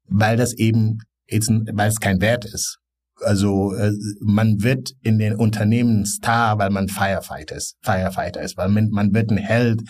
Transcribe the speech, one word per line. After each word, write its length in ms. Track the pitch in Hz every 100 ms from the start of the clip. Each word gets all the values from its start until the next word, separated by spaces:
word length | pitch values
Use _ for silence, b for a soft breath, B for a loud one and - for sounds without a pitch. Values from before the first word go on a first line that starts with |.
| -
weil 300 | 98 107 117
das 160 | 120
eben 460 | - 113 113 110 110 - _ -
jetzt 220 | 107 107
ein, 160 | 110 107
weil 160 | 101 104
es 100 | 107
kein 220 | 104 95
Wert 240 | 107 120 -
ist. 320 | - - - _ _ _ -
Also, 520 | - 98 101 98 98
äh, 200 | 98 104 104 107 101
man 420 | 104 104 110 98
wird 300 | 120 135 - -
in 160 | 113 110
den 180 | 107 104
Unternehmen 720 | 113 107 104 117 120 107 98
Star, 540 | - 120 117 113 104
weil 100 | 98
man 200 | 98 95
Firefighter 640 | 98 98 95 - - - -
ist, 220 | - -
Firefighter 600 | - 95 92 - - -
ist, 160 | 95 -
weil 100 | 92
man, 200 | 104 107
man 240 | 104 101
wird 180 | 107 113
ein 60 | 98
Held, 440 | - 117 120 113